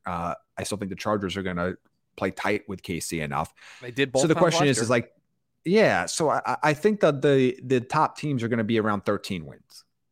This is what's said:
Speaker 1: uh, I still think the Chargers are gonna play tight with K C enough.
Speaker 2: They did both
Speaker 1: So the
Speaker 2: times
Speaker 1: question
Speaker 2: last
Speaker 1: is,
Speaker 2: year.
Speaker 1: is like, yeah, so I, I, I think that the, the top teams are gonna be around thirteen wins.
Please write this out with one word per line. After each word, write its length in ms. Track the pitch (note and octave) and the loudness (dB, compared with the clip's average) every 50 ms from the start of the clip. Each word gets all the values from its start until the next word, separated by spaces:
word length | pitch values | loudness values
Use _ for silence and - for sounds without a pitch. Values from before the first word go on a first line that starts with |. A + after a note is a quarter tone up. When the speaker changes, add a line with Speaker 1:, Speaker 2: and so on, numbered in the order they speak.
| - | -10
Speaker 1:
uh, 300 | F#2 F2 E2+ E2+ E2+ - - _ _ _ | -8 -6 -6 -6 -6 -8 -10 _ _ _
I 80 | - F#2 | -10 -8
still 140 | - G#2+ | -6 -6
think 120 | G2 G#2+ F#2 | -6 -6 -8
the 60 | F#2+ | -8
Chargers 400 | - - G#2+ G#2+ G#2 G2+ F2+ F#2 | -6 -2 -2 -2 0 -2 -4 -4
are 40 | G2 | -4
gonna 320 | F#2 F#2+ F2+ F2 F2 F#2 F2 - _ _ _ _ _ _ _ | -6 -4 -4 -2 -4 -4 -4 -8 _ _ _ _ _ _ _
play 140 | - G2 F#2+ | -6 -4 -4
tight 380 | - - - G2+ G#2 G2+ - | -4 -4 -2 -2 -2 -2 -4
with 160 | - G2 F2+ - | -8 -12 -10 -8
K 160 | - E2+ D#2 | -8 -6 -6
C 220 | - - F2 D#2+ | -6 -6 -6 -4
enough. 300 | D2+ C#2+ C#2 D2 E2 - _ _ - - - - | -4 -4 -4 -4 -4 -6 _ _ -20 -20 -20 -18
Speaker 2:
They 80 | B2 B2 | -16 -8
did 220 | A2+ C3 C#3 C3 | -4 -2 -2 0
both 100 | B2 C3 | 0 2
Speaker 1:
So 60 | C#3+ | 2
the 80 | D#3+ E3 | 2 4
Speaker 2:
times 60 | E3+ | 4
Speaker 1:
question 260 | F3+ E3 E3 E3 D#3+ | 4 4 4 4 4
Speaker 2:
last 40 | C#3+ | 2
Speaker 1:
is, 60 | B2+ | 2
Speaker 2:
year. 60 | A2 A#2 | 2 2
Speaker 1:
is 60 | A2+ | 2
like, 200 | B2 A#2+ A#2+ - _ _ _ _ _ _ _ _ _ _ - | 2 0 0 -4 _ _ _ _ _ _ _ _ _ _ -2
yeah, 400 | D#3+ G3 A3 G3+ C3+ G2+ E2+ F2 | 2 4 4 6 6 4 2 0
so 240 | E2 - - E3 C#3 | -2 -2 -2 0 0
I, 120 | A#2 - - | 0 0 -2
I, 120 | A2+ B2+ - - | -2 -2 0 2
I 100 | D3+ D3 | 0 2
think 240 | C#3+ - G#3+ G#3+ G3+ | 2 2 0 2 4
that 240 | F#3+ D#3+ C#3+ C3 D3+ | 2 2 2 4 4
the, 340 | D3 C#3 C3+ B2+ B2+ - - B2+ | 4 4 6 4 4 2 -2 -2
the 180 | B2+ C3 B2 | 0 0 0
top 340 | A2 - - D#3 D#3 - - | 0 0 0 0 0 0 -2
teams 280 | - D3+ D3+ C#3 A#2 A#2 | -4 -6 -4 -4 -2 -2
are 40 | |
gonna 160 | A2 A#2+ A#2 G#2+ | -2 -2 -2 0
be 160 | G#2 A2+ A2 | 0 0 0
around 260 | G#2 A2 G#2 G2 - | 2 0 0 -2 0
thirteen 400 | A2 G2+ F#2+ - - G2 F2 D2+ | -2 -2 -2 -2 -6 -8 -8 -8
wins. 380 | C#2 G#1+ - _ _ - - - _ _ _ _ _ | -12 -16 -20 _ _ -20 -20 -20 _ _ _ _ _